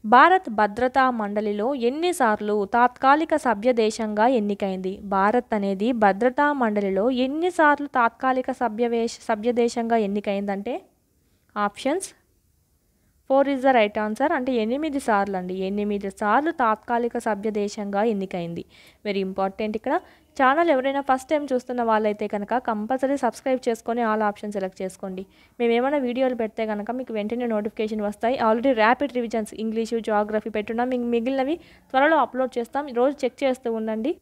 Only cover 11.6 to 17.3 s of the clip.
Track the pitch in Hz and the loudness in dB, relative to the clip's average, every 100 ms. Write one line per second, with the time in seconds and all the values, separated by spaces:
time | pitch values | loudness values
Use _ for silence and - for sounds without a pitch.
11.6 | 208 - 262 349 370 _ _ _ _ _ | -4 -2 -2 -2 -4 _ _ _ _ _
12.6 | _ _ _ _ _ _ _ 269 277 269 | _ _ _ _ _ _ _ 2 2 2
13.6 | 269 254 208 214 214 220 285 320 254 247 | 4 4 2 0 -4 -2 0 0 0 0
14.6 | 214 269 320 277 254 208 196 190 180 185 | 0 -2 -2 -4 0 0 0 -4 -6 -6
15.6 | 190 202 208 202 196 - 214 233 311 320 | -4 -2 -2 -4 -6 -4 2 2 0 0
16.6 | 233 214 - 240 240 233 233 | 0 0 -2 -2 -2 -4 -4